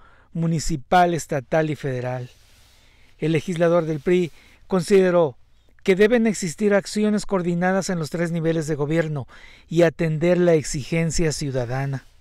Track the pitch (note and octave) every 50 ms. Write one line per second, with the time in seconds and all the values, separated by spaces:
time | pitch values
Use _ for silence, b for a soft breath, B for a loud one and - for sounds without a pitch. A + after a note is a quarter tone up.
0 | b b b b b b b E3+ E3 E3 E3+ D3+ - - E3 C#3 - - G3 F3+
1 | F3 F3 E3+ D3 - - E3 C#3 A#2+ - E3+ D#3+ D#3 D3+ D3 - - C#3 B2+ B2
2 | A#2+ B2 B2+ B2+ B2 - - _ _ b b b b b b b b b b b
3 | b b b b D#3 D#3 E3 D3 - F#3+ F3 E3 F3 E3 E3+ F3 D#3+ D#3 D#3 C#3+
4 | - F#3 F3+ F3+ F3 - b b b b b b b - F#3+ F#3 D#3+ - G#3 F#3+
5 | F#3+ F#3 F3 F3 E3 C#3 - - - _ _ _ _ _ _ _ - G3 F#3 F3
6 | G#3+ G#3+ B3 A#3 A3+ A3+ G3+ - G3 E3 - - G#3+ G3+ G3+ G3 - - - G#3+
7 | G#3+ G#3+ G#3+ G3+ - - G3+ F#3 E3+ F3+ F3 E3+ F3+ F#3 F#3+ F#3+ - - F#3 E3
8 | D#3 C3+ - E3 F3 E3 E3 E3+ D#3 E3 E3 E3 D3+ D3 D#3 C3+ D3 C#3+ D#3+ E3
9 | D#3+ D#3 D3+ C#3 A#2 B B B B B B B B B E3 E3 E3+ D#3+ - -
10 | E3+ D#3+ D#3 D3+ E3+ F3 F3+ F3 F3 E3+ E3 D#3 - - - D3 A#2+ - E3+ E3
11 | E3 E3 D3 - E3+ D#3 C#3 - D#3 C#3 B2+ C3 A#2+ A2+ B2+ C3 C#3 C#3 C#3 B2
12 | - - _ _